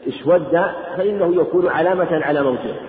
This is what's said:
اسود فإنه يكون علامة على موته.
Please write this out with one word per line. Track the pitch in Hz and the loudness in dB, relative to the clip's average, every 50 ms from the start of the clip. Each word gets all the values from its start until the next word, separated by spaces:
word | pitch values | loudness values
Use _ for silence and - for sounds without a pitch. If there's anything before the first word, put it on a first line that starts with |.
| - - | -8 -8
اسود | - - - 139 175 175 156 139 160 170 190 - - - - - - | -8 -4 2 2 4 4 4 2 0 0 0 0 -4 -6 -10 -8 -4
فإنه | 180 190 202 208 202 180 170 175 175 | -2 -2 -2 0 0 2 2 2 2
يكون | 151 - - 180 175 - | 2 2 2 2 2 2
علامة | 127 147 160 180 190 180 175 151 170 156 147 | 2 2 2 2 2 0 0 0 0 0 0
على | 139 147 147 | 0 0 2
موته. | 139 135 123 117 - 113 104 - - | 2 0 0 -2 -4 -6 -8 -10 -12